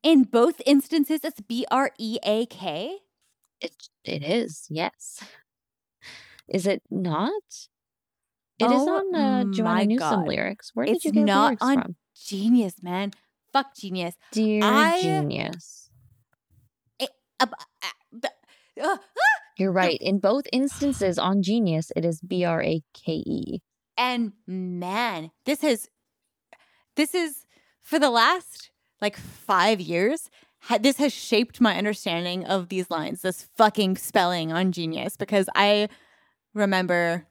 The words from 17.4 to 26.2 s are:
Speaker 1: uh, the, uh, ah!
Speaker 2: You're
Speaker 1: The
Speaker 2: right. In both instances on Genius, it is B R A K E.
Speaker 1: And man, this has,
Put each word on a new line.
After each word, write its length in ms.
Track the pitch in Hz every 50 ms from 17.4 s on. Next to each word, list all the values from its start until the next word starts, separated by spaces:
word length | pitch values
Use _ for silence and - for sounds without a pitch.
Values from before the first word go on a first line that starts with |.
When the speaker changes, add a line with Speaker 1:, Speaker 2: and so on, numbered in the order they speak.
| 254 220 - - - _ _ _ -
Speaker 1:
uh, 40 | 185 - _ _ _ -
the, 140 | 233 240 - _ _ _ _ _ _ _ _ _ -
uh, 140 | 254 320 392
ah! 40 | - - _ _ 480 719 831 880 740 - _ _
Speaker 2:
You're 140 | - 190 190
Speaker 1:
The 40 | 175
Speaker 2:
right. 220 | 185 185 175 160 -
In 200 | - 180 196 196
both 260 | 190 196 226 277 285 - -
instances 640 | 254 269 277 - - 285 285 254 - 196 190 175 170
on 220 | - 180 196 202
Genius, 500 | 185 180 220 233 220 180 160 156 165 - -
it 100 | - 165
is 160 | 170 165 156
B 240 | - 180 190 180 175
R 160 | 170 165 165
A 200 | - - 160 165 - _ _
K 300 | - _ - 160 156 -
E. 340 | - - - - - - - _ _ _ _ _ _ _
Speaker 1:
And 340 | - 247 254 247 240 233 208 - _ _
man, 840 | - 185 185 185 180 180 175 175 180 190 220 247 233 196 165 156 165 _ _ _
this 160 | - 294 -
has, 280 | - 302 240 214 - _ _ _ _ _ _ _